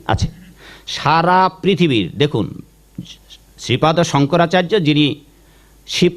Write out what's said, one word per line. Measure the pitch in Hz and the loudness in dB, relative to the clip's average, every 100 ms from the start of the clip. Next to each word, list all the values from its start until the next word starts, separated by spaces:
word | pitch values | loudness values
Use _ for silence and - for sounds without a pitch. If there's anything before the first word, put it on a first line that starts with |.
| - | -4
আছে। | - - - - - - - - | -2 -2 -8 -20 -20 -20 -20 -14
সারা | - 143 160 170 185 185 - | -6 0 2 2 2 2 0
পৃথিবীর, | 170 190 170 123 85 90 | -2 2 2 2 -2 -2
দেখুন, | 147 131 90 - - _ _ - - - - - _ - | -2 -2 -4 -8 -20 _ _ -20 -20 -20 -20 -20 _ -14
শ্রীপাদ | - 123 151 165 | -4 0 0 0
শঙ্করাচার্য | 160 143 139 175 170 180 175 214 | 0 0 0 2 2 0 0 0
যিনি | 151 147 147 107 - _ _ _ _ _ - | 2 2 0 -2 -14 _ _ _ _ _ -8
শিব | - 175 | 0 0